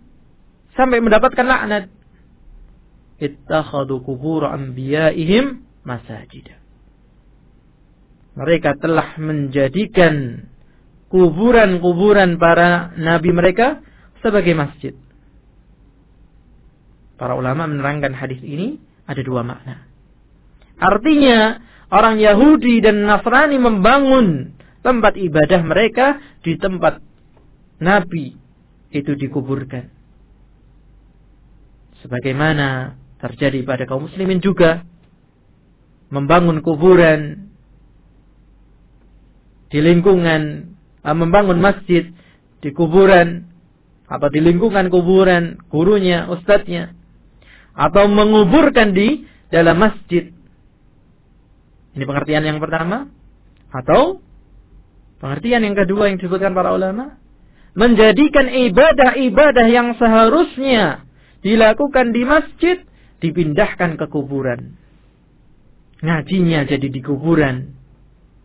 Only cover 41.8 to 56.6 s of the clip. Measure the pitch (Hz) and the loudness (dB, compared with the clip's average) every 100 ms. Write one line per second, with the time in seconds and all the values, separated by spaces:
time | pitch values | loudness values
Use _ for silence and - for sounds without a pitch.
41.8 | - 175 170 - _ _ _ _ 147 143 | -2 -2 -2 -12 _ _ _ _ -8 -4
42.8 | 165 180 190 185 170 175 - _ _ _ | 0 4 6 6 2 -4 -14 _ _ _
43.8 | _ _ - 135 143 147 165 175 220 196 | _ _ -14 -4 -2 2 2 2 2 0
44.8 | 180 180 170 190 185 175 170 - - 147 | 0 0 2 4 4 2 -2 -10 -6 -2
45.8 | 175 208 185 175 175 175 190 202 196 175 | 2 2 0 -2 -4 -6 0 0 0 -10
46.8 | 170 - _ _ _ _ _ - _ - | -10 -16 _ _ _ _ _ -20 _ -4
47.8 | 147 196 202 202 208 214 190 294 294 240 | 0 4 4 4 4 4 6 4 4 4
48.8 | 208 190 214 302 - _ - 165 165 165 | 2 2 0 -2 -8 _ -4 2 2 2
49.8 | 214 - - 170 - - _ _ _ _ | 0 -2 -4 -4 -4 -16 _ _ _ _
50.8 | _ _ _ _ _ _ _ _ _ _ | _ _ _ _ _ _ _ _ _ _
51.8 | _ 139 135 143 147 151 156 151 156 160 | _ -10 -6 -4 -2 -2 -2 -4 -4 -4
52.8 | 170 226 285 _ _ _ _ _ _ 131 | -4 -6 -8 _ _ _ _ _ _ -8
53.8 | 131 190 311 381 _ - _ _ _ - | 0 2 2 -4 _ -20 _ _ _ -20
54.8 | _ _ _ - 139 156 233 240 208 202 | _ _ _ -14 -10 -6 -2 -2 0 -2
55.8 | 185 202 202 185 180 185 196 185 | -2 0 -2 -2 -4 -4 -2 -2